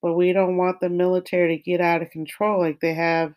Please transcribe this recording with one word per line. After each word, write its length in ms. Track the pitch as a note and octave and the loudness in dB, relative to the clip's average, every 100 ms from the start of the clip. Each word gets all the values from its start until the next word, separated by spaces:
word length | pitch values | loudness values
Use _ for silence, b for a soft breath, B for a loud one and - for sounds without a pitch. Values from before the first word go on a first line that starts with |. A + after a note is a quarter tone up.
but 140 | F3 E3+ | 0 2
we 180 | F3+ | 2
don't 240 | F#3 F#3 F3+ | 2 2 2
want 240 | F3+ F#3 | 0 0
the 80 | F3+ | -2
military 640 | F3 F3+ F#3 F3+ F#3 E3+ E3 | 0 2 0 0 0 2 0
to 80 | |
get 160 | D#3 F3 | -2 0
out 220 | F3 E3+ | 2 0
of 100 | E3 | -4
control 480 | D#3+ D#3 - G#3 G3+ | -10 -12 -4 -2 0
like 220 | E3+ D3+ | 0 -2
they 140 | E3 D#3+ | -4 -2
have 380 | E3+ E3 D#3+ | 0 0 -2